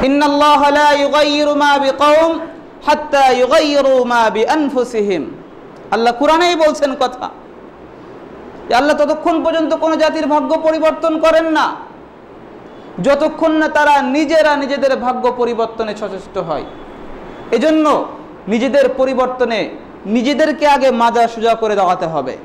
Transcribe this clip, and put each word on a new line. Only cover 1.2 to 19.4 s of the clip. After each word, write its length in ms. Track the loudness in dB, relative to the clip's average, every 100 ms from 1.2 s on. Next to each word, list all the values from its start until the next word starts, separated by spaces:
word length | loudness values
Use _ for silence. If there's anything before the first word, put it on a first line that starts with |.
| 2 2 0 2
মা 220 | 2 2
বিকাওম 600 | 0 2 4 4 2 0 -8 -14 -20 -10 -2
হাত্তা 460 | -2 0 2 4
ইউগাইয়িরু 760 | 4 2 2 2 2 2 2 2
মা 240 | 2 2
বিআনফুসিহিম। 920 | 0 0 0 0 -2 -4 -2 -2 -2 -6 -12 -20 -20 -20 -20 -6
আল্লাহ 220 | 0 0
কোরআনেই 420 | 2 2 2 2 2
বলছেন 400 | 0 2 -4 -2
কথা, 340 | -4 -4 -12 -12 -20 -20 -20 -20 -20 -20 -20 -20 -20 -18 -18 -18 -2
যে 80 | 0
আল্লাহ 200 | 2 2
ততক্ষণ 460 | 0 0 0 0
পর্যন্ত 300 | 0 0 -2
কোনো 220 | 0 0 0
জাতির 320 | 0 0 0
ভাগ্য 300 | 0 0 0
পরিবর্তন 600 | 0 2 0 0 -2 2
করেন 260 | 2 2 2
না, 300 | 0 -2 -4 -14 -20 -20 -20 -20 -20 -20 -20 -20 -20 -16 -4
যতক্ষণ 480 | 0 2 0 0 0
না 160 | 0 0
তারা 340 | 2 2 2
নিজেরা 540 | 2 -2 2 2 2 0
নিজেদের 400 | -2 -2 0 0
ভাগ্য 380 | -2 -2 -2 -2
পরিবর্তনে 580 | -4 -2 -4 -4 -8 -6
সচেষ্ট 400 | -8 -10 -10 -8
হয়। 260 | -6 -6 -8 -16 -18 -18 -16 -16 -16 -16 -4
এজন্য 560 | 0 2 2 2 0 -2 -12 -18 -18 -4
নিজেদের 420 | -2 2 2 2
পরিবর্তনে 800 | 2 0 0 -2 0